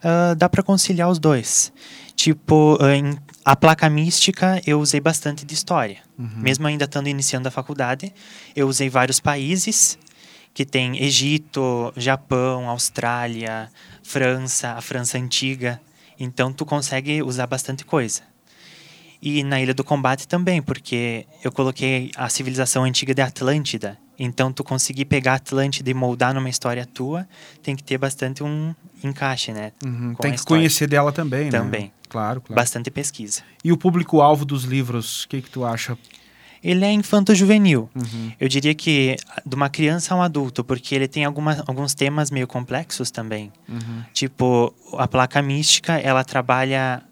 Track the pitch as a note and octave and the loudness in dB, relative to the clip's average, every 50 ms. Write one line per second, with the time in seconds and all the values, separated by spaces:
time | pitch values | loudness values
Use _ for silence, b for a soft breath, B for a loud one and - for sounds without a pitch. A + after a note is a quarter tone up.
0 | - E3+ E3 E3+ F3 F3 E3+ D#3+ F3 F3+ - - F#3+ - G3 F#3+ - - F#3+ E3+ | 2 2 2 4 4 2 4 4 2 4 4 2 2 4 2 2 4 0 0 2
1 | E3+ F3 F3+ E3 D3+ D#3 D3 B2+ A2+ - - - G3+ - B B B B B B | 2 2 2 4 4 4 4 4 2 0 2 2 2 2 B B B B B B
2 | B B B - - D#3+ D#3 D3+ _ - D#3 D#3 D3+ D3+ D3 - C#3+ C#3 C#3 C#3 | B B B 0 2 2 2 0 _ 4 6 6 8 8 6 6 6 4 4 4
3 | C#3+ C#3+ D3 C#3+ - - - - _ - C#3 - - D#3+ D#3+ D#3 - D#3+ D3+ D3+ | 2 -2 -4 -6 -10 -18 -20 -4 _ 2 4 6 8 6 6 6 4 4 4 4
4 | D#3 E3+ E3+ - - - F#3 - - F#3 F#3+ F#3 - - D3 D3 D3+ D3 - D3 | 2 2 2 2 2 2 2 2 2 2 2 0 0 2 2 2 2 2 0 2
5 | C#3+ E3 D#3+ - - D3 C#3+ C#3+ C#3+ C#3+ D3+ D#3 - - F3+ D#3+ B2 G#2 G2 - | 2 2 0 0 -2 -4 -6 -6 -10 -8 -6 -6 -2 0 0 0 0 -2 -6 -12
6 | - _ _ - B2 A#2 G#2+ A2+ A2+ C3 C3+ C3 D#3 D3+ D3+ D3 C#3+ C#3 C#3+ D3 | -18 _ _ -12 -12 -10 -8 -2 0 0 0 2 0 -2 0 0 -2 -2 -2 -4
7 | C#3 C#3+ C#3+ C#3 C3+ - - B2+ B2+ C3 B2+ - C3 - D3+ C#3 C3+ A#2+ B2+ C3+ | -2 -2 -2 -2 -2 -2 -2 -2 -4 -4 -4 -6 -8 -8 -4 -4 -2 -2 -2 -4
8 | - G3 B B B B B B B B B - C#3 C3+ C3+ B2+ C3+ C3 B2+ C3 | -6 -14 B B B B B B B B B 0 0 0 2 0 -2 0 2 2
9 | B2 B2+ C3 - - D3+ D3 C#3+ C3+ C#3+ F3 F#3+ F3 - G#3+ - - - - - | 2 2 2 0 0 0 -2 0 0 -2 -2 0 0 0 2 2 2 2 2 -4
10 | b b b b b b b b b b b - C#3+ C3+ - C3 B2+ B2 B2+ C3 | b b b b b b b b b b b -4 -4 -2 0 -2 0 0 -2 -2
11 | C3 C#3+ - B2 C3 C#3+ D3+ D3+ D3+ - - C#3+ C3+ B2+ B2 A#2+ A#2+ A#2+ - B2 | 0 2 2 2 2 2 0 0 -2 -4 -4 -2 -2 0 0 -2 -4 -6 -8 -4
12 | B2 B2+ C3+ C3+ - _ C3+ B2+ B2+ C3 C3 B2+ B2 A#2+ A#2+ A#2+ - - - - | 0 0 0 0 0 _ 0 0 2 0 -2 -2 -4 -6 -4 -4 -4 -6 -4 -4
13 | - A#2+ A#2+ A#2+ A#2+ A#2+ A#2 A2+ A2+ A2+ A2 A2+ A2 A2 B B B B B B | -4 -2 -2 -2 -4 -6 -6 -6 -8 -8 -8 -8 -10 -12 B B B B B B
14 | B - - C#3 C3+ B2+ B2+ C3 C3 C3 - - - B2 A#2 A#2 A#2 - - B2+ | B -6 -2 0 2 2 2 0 -2 -4 -4 -4 -4 -4 -8 -8 -10 -8 -8 -6
15 | B2 A#2+ - B2+ B2+ B2 B2 - - C3 C3+ C3 B2 B2 A#2+ A#2+ _ b b b | -4 -4 -4 -4 -4 -2 -4 -2 -2 -2 -4 -4 -4 -6 -6 -6 _ b b b
16 | b b b b C3 B2+ B2+ - C3 C3 C3+ - D#3 D3+ D3+ D3 C3+ - - C3 | b b b b -10 -10 -2 -2 -2 -2 -2 -6 -6 -4 -4 -4 -4 -4 -4 -4
17 | C3 C#3+ D3 D#3 D3 C3 B2+ B2+ B2+ B2 C3 C3 - - C3+ C3 - - - D#3 | -4 -2 -2 -2 -2 -4 -4 -4 -4 -4 -4 -6 -6 -8 -8 -10 -8 -2 -2 -2
18 | B2 A2 - - - _ _ _ _ B B B B B B B B B B B | -2 -2 -6 -8 -10 _ _ _ _ B B B B B B B B B B B
19 | B B B B - D3 D3 D3 C#3+ C#3 C#3 C3 C3 B2+ C3 C3 C3+ - D3+ C#3+ | B B B B -6 -2 -2 0 0 0 0 0 0 0 0 -2 0 -2 0 0
20 | C3+ B2+ C3 C#3 - - - F3 F3+ F3+ F3+ E3 C#3 - C#3 - - - - A#2+ | 2 0 -2 -2 -4 -4 -4 -2 0 2 0 0 0 -2 -6 -6 -6 -6 -4 -4
21 | A#2+ A#2+ A#2 A2+ - _ - _ - C3 A#2+ - C3+ C3+ C3 - C#3 C3 C3 B2+ | -2 -4 -6 -6 -10 _ -20 _ -8 -6 -2 0 -2 -2 -2 -2 -2 0 0 -2
22 | B2+ B2+ - - B2+ A#2 - - C#3 B2+ C3 C3 C3 B2+ - C3 B2+ C3 B2+ - | -4 -6 -8 -8 -6 -4 -4 -4 -4 -4 -2 -2 -2 0 2 2 2 2 0 0
23 | - C3 C3 C3+ C3+ B2+ - - C3 B2+ C#3+ D3+ C#3+ - - A2+ - G2+ G2+ - | 0 0 2 2 2 0 0 -2 0 0 0 0 0 -2 -6 -6 -6 -8 -12 -12
24 | _ _ _ _ C3 B2 A#2+ - C3 C3 C3 - C#3 - C3 C3 - - C3 C3 | _ _ _ _ -6 -6 0 0 0 0 0 -6 -6 -4 -2 -2 -2 -4 -2 -4
25 | C#3 C#3 D#3+ C#3+ B2+ C3 C3 C3+ - - C3+ C3+ C3+ C#3 C3+ - C3+ B2+ C3 B2+ | -2 0 0 2 2 2 2 2 0 -2 0 0 0 0 -2 -4 -4 -4 -2 0
26 | B2+ B2 B2 A#2+ B2+ B2+ C3+ C3+ C3 B2+ B2 - - B2+ A#2+ B2 B2 B2 _ - | 0 -2 0 0 0 0 0 0 -2 -4 -4 -4 -4 -4 -4 -4 -8 -10 _ -8
27 | B2+ C3 D3+ E3+ F#3 F#3 B B B B B B _ - C#3 C3+ - - C3+ C3 | -6 -6 -6 -6 -8 -10 B B B B B B _ -8 -8 -8 -4 -6 -4 -2
28 | C3+ C3+ C3+ - - C3 C3+ C3+ D3 D3 D3 D3+ D#3 D#3+ E3 _ _ - _ - | -2 -4 -4 -4 -6 -6 -4 -6 -6 -4 -4 -4 -4 -4 -6 _ _ -20 _ -8
29 | - C#3 C#3 C#3 D3 C3+ C3 A#2+ - - A2 G#2+ G#2 G#2+ - _ C#3 C3 B2 A#2+ | -6 -6 -4 -2 -2 -2 -2 -2 -6 -8 -8 -10 -10 -12 -12 _ -8 -8 -6 -6
30 | B2 A#2+ A#2+ B2 - C#3+ C3+ B2 - - E3 D#3+ E3 D#3+ - - D3+ D3 D3 C#3+ | -6 -8 -6 -2 -2 -2 -2 -2 0 2 4 4 4 4 2 2 0 2 2 2
31 | C#3+ D3 C#3+ - E3 D3+ B2+ C3+ D3+ D3 B2 A#2 A#2 - - G#2+ G2+ G2 _ _ | 2 2 0 -2 -4 -2 -2 -2 -2 0 0 0 0 0 -4 -6 -6 -8 _ _
32 | _ - - A2+ G#2+ G#2 A#2+ C3 B2 - A2+ A2+ A#2+ A#2 - - - D#3+ - - | _ -10 -8 -6 -4 -4 -4 -6 -8 -2 0 0 0 0 -2 -6 -6 -6 -6 -6
33 | C#3+ - - - A2+ G#2 - - b b b b - E3 E3+ D#3 - F#3 E3+ F3 | -8 -8 -8 -10 -10 -8 -8 -10 b b b b 2 2 2 4 4 2 2 2
34 | E3+ - - D#3 C#3+ D3 D3+ C#3 C#3+ C#3 D3 C3+ B2 B2+ B2+ C3+ C3 A#2+ A#2+ A#2+ | -2 2 4 6 8 8 6 4 2 -2 -4 -4 -4 -2 -2 -2 -2 -2 -4 -6
35 | A2 - - - - - - C3+ B2 - - C3 B2 A#2+ A#2 A2+ - - B2 - | -6 -6 -8 -10 -10 -8 -8 -10 -10 -10 -8 -6 -4 -4 -4 -4 -6 -8 -8 -10
36 | _ b b b b b b b b b b b b E3+ F3+ F#3 F#3+ G3+ G#3 G#3 | _ b b b b b b b b b b b b 2 2 4 4 4 2 2
37 | G#3 - - G#3 G3 F#3+ A3 F#3 G3 F#3+ G#3+ G#3+ G3+ F#3+ D#3 B2+ A2 A#2 _ C3 | 2 4 4 4 6 6 6 6 8 6 6 6 6 6 6 4 2 -2 _ -6
38 | B2 A2 A2+ A#2 A2+ A2+ A2+ _ - C3+ C3 C#3 C3+ D3 D#3 D3+ - E3 D#3 C#3+ | -6 -6 -6 -8 -8 -8 -6 _ -2 0 0 2 2 2 2 2 2 2 2 4
39 | C3+ C3 C3 - - - - - - D3+ C3 C#3 C#3+ C#3 C#3 - D#3 D3 D#3 F3 | 4 2 0 -4 -8 -12 -14 -12 -10 -8 -2 -2 -2 -2 0 0 0 2 2 0
40 | D#3 - F#3 F3+ F3+ F3 D#3 D3 C#3 B2+ B2 - A#2+ - C3+ B2 B2 - C#3+ C3+ | -2 -2 0 2 2 0 0 -2 -4 -4 -4 -6 -4 -4 -4 -6 -4 -4 -2 -2
41 | C3+ C3+ C#3 D#3 D3 D3 D3 C#3+ D3+ D#3 D#3 C#3+ D3 D3 C3 B2+ C#3+ C#3 C#3 - | -2 -2 -2 -2 -2 -2 -2 -2 0 0 0 -2 -2 -6 -4 -4 -4 -4 -2 0
42 | C#3+ C#3 C#3+ D3+ D3+ C3+ D3 C3+ B2+ B2 - B2 B2 B2 B2+ C3+ E3 - - - | 0 0 0 0 -2 -2 -2 -4 -4 -4 -4 -8 -6 -4 -6 -6 -6 -6 -8 -8
43 | B2+ A#2+ - - A2+ A2 A2 G#2+ G#2+ G#2 G2+ _ _ - - A#2 A2+ A2+ A#2 A2+ | -8 -8 -8 -8 -8 -8 -8 -8 -8 -12 -18 _ _ -12 -10 -10 -10 -8 -10 -12
44 | A#2 A#2 _ - C#3 C3 C3+ - C3 B2+ B2 A#2+ A#2+ - - _ _ - - - | -12 -8 _ -4 -4 -4 -2 0 2 4 4 4 4 2 0 _ _ -14 -4 -2
45 | B2+ A#2+ - C3 B2+ B2+ - C#3+ C#3+ C#3 C#3 C#3+ D3+ - - - - - E3 D#3 | -2 0 2 2 2 2 2 0 0 0 -2 0 2 2 2 2 2 0 -2 0
46 | - C#3 C3+ C3 B2+ - - C3+ B2+ C3 B2+ B2+ C3 C3 C3+ C3+ C3 C3 B2+ B2 | 2 2 2 2 0 0 -2 -4 0 0 0 0 0 0 0 0 0 -2 -4 -6
47 | - _ | -10 _